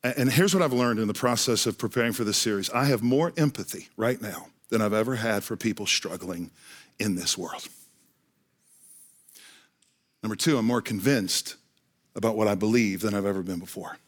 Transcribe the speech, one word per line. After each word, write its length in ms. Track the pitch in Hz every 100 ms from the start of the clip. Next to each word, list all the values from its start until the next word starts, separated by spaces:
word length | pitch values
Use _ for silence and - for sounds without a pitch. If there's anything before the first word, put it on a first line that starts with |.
and 260 | 123 127 127
here's 240 | 143 190
what 80 | 185
I've 120 | 160
learned 260 | 123 123 110
in 80 | 107
the 60 |
process 520 | 104 123 117 - 113 -
of 120 | -
preparing 340 | 110 - 117
for 140 | 107 107
this 120 | 104
series. 320 | 117 101 92
I 140 | 120 143
have 160 | 123
more 300 | 117 131 170 -
empathy 500 | 151 - - 90 - -
right 260 | 113 131
now 260 | 110 - - _ _
than 140 | 113
I've 100 | 107
ever 240 | 107 113 127
had 300 | 113 101 -
for 100 | 110
people 300 | 113 101 101
struggling 680 | - 101 82 90 87 87 _ - - - _
in 160 | 104 90
this 220 | 87 -
world. 320 | 87 - - - - _ _ _ _ _ _ _ _ _ - - - _ _ - - - _ _ _ _ _ _
Number 140 | 107 107
two, 220 | - 139
I'm 80 | 110
more 160 | 123
convinced 720 | - 110 107 135 92 - - - _ _ _ _ _ -
about 200 | 113 110
what 140 | 107
I 60 | 101
believe 440 | 107 120 110 95
than 160 | 110 101
I've 100 | 101
ever 180 | 95
been 160 | 87 87
before. 380 | 90 - - -